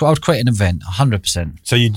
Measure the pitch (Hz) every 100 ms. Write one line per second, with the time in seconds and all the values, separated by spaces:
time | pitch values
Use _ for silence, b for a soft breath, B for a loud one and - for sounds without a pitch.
0 | 151 151 - 131 123 104 92 85 - 92
1 | 139 104 - 92 80 71 - 120 117